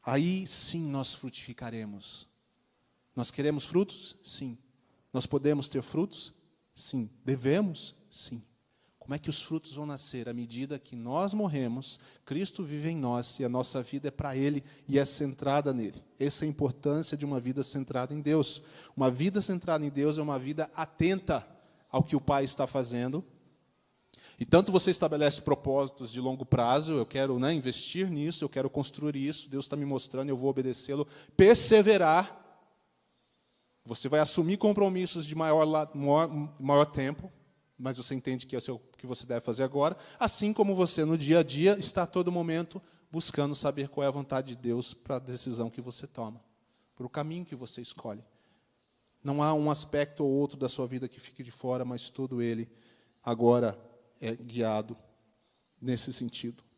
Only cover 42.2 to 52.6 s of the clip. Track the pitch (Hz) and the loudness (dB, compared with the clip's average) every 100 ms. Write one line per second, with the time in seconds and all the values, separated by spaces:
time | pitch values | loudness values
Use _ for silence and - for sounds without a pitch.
42.2 | 175 175 165 160 170 196 _ _ _ 160 | 0 0 0 -2 -4 -10 _ _ _ -4
43.2 | - - 143 147 147 143 139 - 139 139 | -2 0 -2 0 -2 -2 -6 -2 -2 -2
44.2 | 139 131 135 123 123 117 120 - - 127 | -2 -4 -4 -6 -2 -2 -4 -10 -8 -8
45.2 | 131 123 - 117 117 117 120 - 139 - | -6 -8 -6 -4 -6 -6 -10 -12 -12 -10
46.2 | 113 117 _ _ _ _ _ _ 123 - | -10 -10 _ _ _ _ _ _ -10 -6
47.2 | 151 170 175 131 123 - 120 - 117 104 | -6 -8 -10 -12 -12 -12 -12 -12 -10 -12
48.2 | - _ _ _ _ _ _ _ _ _ | -14 _ _ _ _ _ _ _ _ _
49.2 | 139 143 151 156 151 147 - 147 147 - | -4 0 2 2 2 0 -2 -2 -2 -2
50.2 | 143 139 139 139 131 - 127 127 127 - | 0 2 0 -2 -4 -2 -4 -6 -8 -12
51.2 | - - 120 - 131 127 123 120 - - | -20 -18 -18 -10 -4 -4 -4 -6 -10 -8
52.2 | 131 123 117 113 | -6 -2 -2 -2